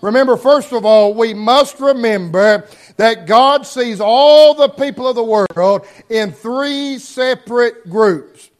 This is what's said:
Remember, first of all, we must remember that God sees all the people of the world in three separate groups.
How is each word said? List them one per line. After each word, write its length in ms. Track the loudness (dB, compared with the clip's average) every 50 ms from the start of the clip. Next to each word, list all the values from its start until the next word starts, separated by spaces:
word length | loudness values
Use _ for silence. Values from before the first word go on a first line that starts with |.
Remember, 380 | -6 -2 0 0 2 2 0 0
first 340 | 2 0 0 0 0 -4 -8
of 140 | -4 0
all, 260 | 2 4 4 4 2 0
we 220 | -2 -4 -4 -4
must 460 | -6 -2 0 2 2 2 0 -4 -6
remember 840 | -2 -2 0 0 0 -4 -4 -4 -6 -4 -2 0 2 2 2 0 -4 _ -20 _ _ _ _
that 300 | _ -2 -2 -2 -2 -4
God 400 | 0 2 4 4 4 2 0 -4
sees 340 | -6 -8 -6 -6 -6 -6 -4
all 540 | -2 0 2 4 4 6 6 8 8 6 6
the 160 | 4 0 -2
people 360 | 0 -4 -6 -6 -6 -6 -6
of 80 | -6 -4
the 80 | -4 -4
world 640 | -2 0 -2 -2 -2 -4 -2 0 0 0 -2 -4 -12 -20 -20 -16 _
in 240 | -6 -4 -4 -6 -8
three 680 | -12 _ -10 -6 -6 -6 -6 -6 -6 -8 -8 -10 -12
separate 920 | -14 -18 -8 -6 -4 -4 -4 -6 _ -8 -2 -2 -2 -2 -2 -8 _ -10
groups. 580 | -2 0 0 0 0 -2 -8 -16 _ _ -20 _ _ _